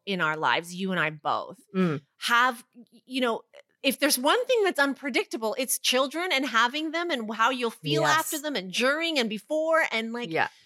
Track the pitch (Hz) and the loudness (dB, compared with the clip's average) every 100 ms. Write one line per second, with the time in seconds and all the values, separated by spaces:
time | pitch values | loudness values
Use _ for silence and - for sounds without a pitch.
0 | - 185 160 156 143 123 170 180 190 175 | -6 -2 0 0 2 2 0 -6 -4 0
1 | 156 156 147 110 - - _ 190 180 143 | -2 -2 -2 -2 -4 -14 _ -2 0 -2
2 | - - - 240 254 240 - 240 233 240 | -8 -8 0 2 2 0 -12 -20 -20 -20
3 | - 254 247 220 - - - _ 269 220 | -8 -2 0 -2 -8 -20 -20 _ -2 2
4 | 294 262 277 427 508 480 381 - 277 254 | 0 2 2 2 2 2 2 2 0 0
5 | 277 269 403 269 220 - 262 - - 254 | -2 -2 -2 -4 -4 -2 -2 -2 0 2
6 | 277 311 370 269 269 226 240 294 311 330 | 0 -2 -2 0 2 2 2 0 -4 -4
7 | 349 269 214 220 233 262 233 - 147 147 | -2 -4 -4 0 0 2 -4 -4 -2 2
8 | 302 311 311 311 302 240 185 180 254 302 | 4 2 0 -4 -4 -4 -4 0 0 0
9 | 330 302 226 214 - 311 320 320 311 226 | 0 0 -2 -4 -4 -2 2 2 2 -2
10 | 226 233 233 156 - - | -4 -6 -4 0 -2 -4